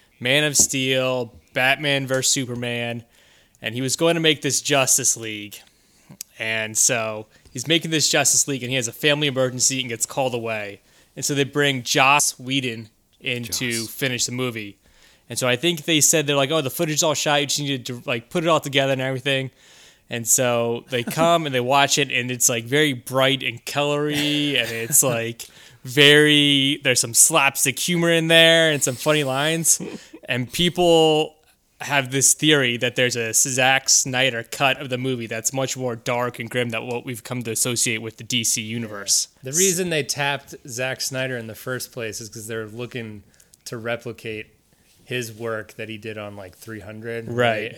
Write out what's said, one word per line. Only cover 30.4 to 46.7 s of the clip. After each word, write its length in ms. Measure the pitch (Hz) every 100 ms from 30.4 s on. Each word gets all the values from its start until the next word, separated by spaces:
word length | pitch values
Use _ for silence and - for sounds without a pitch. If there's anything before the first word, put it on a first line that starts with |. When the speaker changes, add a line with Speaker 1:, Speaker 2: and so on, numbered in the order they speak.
| 123
Speaker 1:
people 840 | - 175 175 175 165 156 156 156 _ _ _ _ -
have 300 | - 139 127
this 240 | 135 127
theory 420 | - 151 147 127 120
that 180 | 123 123
there's 200 | 123 117
a 160 | 113
Zack 540 | 107 143 127 131 135 -
Snyder 540 | - 139 127 131 117
cut 360 | 117 - 139 131
of 100 | 143
the 80 | 123
movie 280 | 131 127 113
that's 260 | 113 -
much 240 | 131 131 131
more 180 | 127 113
dark 420 | 131 120 123 120
and 100 | 113
grim 200 | 123 120
than 160 | 113 123
what 180 | 120
we've 180 | 131 117
come 180 | - 123
to 60 | 117
associate 480 | 110 127 120 123 113
with 180 | 113 -
the 80 |
D 180 | 113 123
C 180 | 110 120
universe. 640 | 110 117 110 104 98 - - _
Speaker 3:
The 100 | 131
reason 380 | 156 196 170 180
they 120 | 160
tapped 500 | 135 139 143 139 - 160 147
Zack 320 | 117 131 127
Snyder 360 | - 131 131 123
in 100 | 113
the 60 |
first 380 | 107 131 127 -
place 280 | 127 110 104
is 80 | 110
'cause 180 | 117 107
they're 200 | 113 107
looking 560 | 113 120 127 110 104 - _ _ _ -
to 100 | 120
replicate 760 | 117 117 120 110 117 110 - _ _ _ _ _
his 260 | - 123 113
work 420 | 107 117 110 104
that 140 | - 110
he 100 | 110
did 200 | 110 107
on, 160 | 104
like, 220 | 101 92 -
three 240 | 113